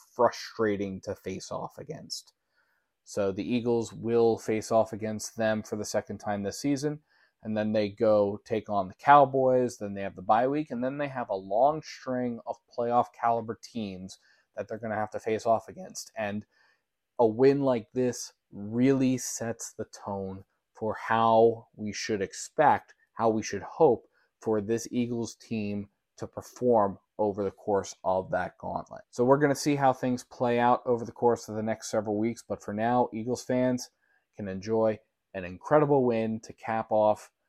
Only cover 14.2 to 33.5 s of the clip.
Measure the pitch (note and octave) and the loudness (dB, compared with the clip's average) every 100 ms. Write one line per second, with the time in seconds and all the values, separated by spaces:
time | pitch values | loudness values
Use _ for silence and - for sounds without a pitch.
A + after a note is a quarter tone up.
14.2 | _ _ _ - G2 F#2 A2+ G#2+ G#2+ G#2 | _ _ _ -12 -10 -8 -6 -4 -4 -6
15.2 | A2+ G#2+ A#2 A2+ - F2 - - - - | -4 -2 2 0 0 -16 -14 -14 -14 -8
16.2 | G#2 G#2 - _ _ _ _ _ _ - | -6 -6 -10 _ _ _ _ _ _ 0
17.2 | A#2 A2 C3+ C#3 C3+ A#2+ G#2 B2 B2 A#2+ | 2 6 4 6 2 0 -2 -2 -2 -2
18.2 | - _ _ G2 G2+ A#2 C3 C3+ C3 B2+ | -12 _ _ -14 -6 2 4 4 2 0
19.2 | - - A2+ A2+ - - G#2 - - G2+ | -4 -8 -6 -8 -12 -12 -14 -12 -10 -8
20.2 | F#2+ F#2+ - _ _ - A2 G2 - A2+ | -8 -10 -16 _ _ -8 -6 -6 0 2
21.2 | A2+ A2+ A#2 A2+ - - G#2 F#2+ - G#2+ | 6 8 6 4 -10 -10 -10 -8 -4 -2
22.2 | F#2+ - - - C#3+ G#2 - _ _ - | -4 -6 -12 2 4 4 -2 _ _ -2
23.2 | A2+ A2 - G2 - - D#3 A2+ _ _ | 0 0 -2 -8 -10 2 4 4 _ _
24.2 | _ _ A#2 G#2+ G2+ A2+ - B2 A#2+ A#2+ | _ _ -2 -2 0 -4 -2 -4 -2 -4
25.2 | A2 - - A2+ G#2 G2+ G2+ _ _ - | -6 -10 -8 -6 -4 -6 -10 _ _ -16
26.2 | A2 - - - B2 A2+ G2+ F#2+ _ - | -14 -12 -16 -2 4 4 4 -2 _ -2
27.2 | G#2+ G2 F#2+ - - G2 F2+ - F#2 F#2 | -2 0 -4 -4 -2 -2 -2 -8 -2 -2
28.2 | F2+ F2+ F2+ _ F#2 F2 - - - - | 0 -4 -4 _ -10 -10 -10 -18 -18 -2
29.2 | B2 C#3 D3 C3+ D#3 C#3+ C3+ B2+ B2+ B2 | 4 6 4 2 0 2 2 2 -2 -4
30.2 | - - B2 A#2+ A#2+ B2 B2+ A#2 A2+ - | -6 -4 0 2 4 2 0 -2 -4 0
31.2 | A#2+ A2+ - G#2+ A2 A2 - A2+ G#2+ G#2 | 2 2 -2 -6 -4 -6 -2 -2 0 0
32.2 | A2+ A2+ - G2+ - G#2 A#2 B2 A#2+ A2+ | -2 -4 -10 -10 -6 -2 0 2 0 -2
33.2 | A#2 A#2+ - | -6 -6 -2